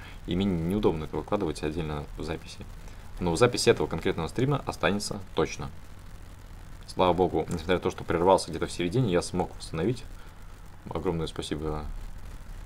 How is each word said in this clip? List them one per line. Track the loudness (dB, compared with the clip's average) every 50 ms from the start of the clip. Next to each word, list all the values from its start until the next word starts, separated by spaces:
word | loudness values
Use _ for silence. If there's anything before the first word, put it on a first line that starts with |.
| -12 -12 -12 -10 -4 -2
и | 0
мне | 2 2
неудобно | 2 2 2 2 2 2 4 4 4 4 2 -2
это | -4 -4
выкладывать | -4 -2 0 0 0 0 0 -2 -2 -2
отдельно | -2 0 -2 -2 -2 -4 -4 -6 -6 -8 -6
в | -6
записи. | -4 -6 -6 -8 -10 -12 -12 -12 -12 -12 -12 -12 -12 -12 -12 -12 -10 -6 -2
Но | 0 2 4 6
запись | 6 6 6 6 6 6
этого | 6 6 4 0
конкретного | 0 0 0 0 0 0 -2 -2
стрима | 0 0 2 2 2 0 -2
останется | -4 -2 2 2 2 2 2 0 -2 -4 -6 -8 -2 0
точно. | 2 2 2 0 -4 -8 -8 -8 -10 -12 -12 -14 -14 -14 -12 -14 -12 -14 -14 -14 -14 -14 -14 -14 -14 -12 -12 -12 -12 -12 -4
Слава | 2 4 6 6 6
богу, | 6 4 4 4 2 0 0
несмотря | -2 -2 2 2 2
на | 4
то, | 2 0
что | -2 -2 0
прервался | 0 2 4 8 8 8 8 6 2
где-то | -4 -2 -2 -2
в |
середине, | -2 -2 0 2 2 2 4 4
я | 4 4
смог | 2 2 0 0 0 -2 -4 -8
восстановить. | -10 -6 -2 0 0 0 0 -2 -4 -10 -12 -12 -12 -12 -14 -14 -14 -14 -14 -14 -14 -14 -14 -12 -10 -6
Огромное | -6 -2 0 0 0 0 -2 -2
спасибо | -4 -6 -6 -4 -4 -2 -2 -2 -2 -2 -4 -6 -6 -6 -6 -8 -8 -10 -10 -10 -10 -10 -12 -12 -12 -12 -10